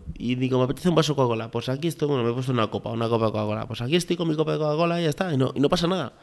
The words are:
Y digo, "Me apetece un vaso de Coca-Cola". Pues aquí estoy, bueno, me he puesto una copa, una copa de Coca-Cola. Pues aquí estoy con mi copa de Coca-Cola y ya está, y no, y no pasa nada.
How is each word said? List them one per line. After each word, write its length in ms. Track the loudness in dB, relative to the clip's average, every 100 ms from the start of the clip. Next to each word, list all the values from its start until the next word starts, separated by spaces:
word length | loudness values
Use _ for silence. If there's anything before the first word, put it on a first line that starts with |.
| -12 -6
Y 180 | -2 0
digo, 220 | 2 2
"Me 60 |
apetece 240 | 2 0 2
un 80 | 2
vaso 160 | 2
de 60 | 2
Coca-Cola". 340 | 2 0 -2
Pues 160 | -4 -4
aquí 220 | -2 -4
estoy, 180 | -2 0
bueno, 160 | 2
me 60 | 0
he 40 |
puesto 200 | 0 0
una 180 | 0 0
copa, 180 | -2 -4
una 200 | -2 0
copa 160 | 2 2
de 60 |
Coca-Cola. 340 | 0 -2 -4 -6
Pues 140 | -6
aquí 160 | 0 0
estoy 180 | 0 -2
con 140 | 0
mi 60 | 0
copa 180 | 0
de 60 | 0
Coca-Cola 420 | 0 2 0 2
y 20 |
ya 60 | 0
está, 240 | 0 -2
y 40 | 0
no, 140 | 0
y 60 | 2
no 80 | 2
pasa 200 | 2 0
nada. 260 | -2 -4 -10